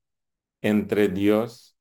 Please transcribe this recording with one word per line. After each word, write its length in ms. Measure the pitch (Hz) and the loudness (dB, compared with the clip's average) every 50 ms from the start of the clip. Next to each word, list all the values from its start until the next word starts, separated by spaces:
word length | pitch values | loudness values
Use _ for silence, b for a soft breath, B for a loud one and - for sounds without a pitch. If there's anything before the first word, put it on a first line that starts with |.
| _ _ _ _ _ _ _ _ _ _ _ _ | _ _ _ _ _ _ _ _ _ _ _ _
entre 480 | - 107 104 104 95 92 110 101 104 98 | -2 0 0 0 0 -2 0 0 0 0
Dios 680 | 90 95 101 104 107 107 117 123 - - - _ _ _ | 0 0 0 2 2 0 -2 -4 -10 -16 -20 _ _ _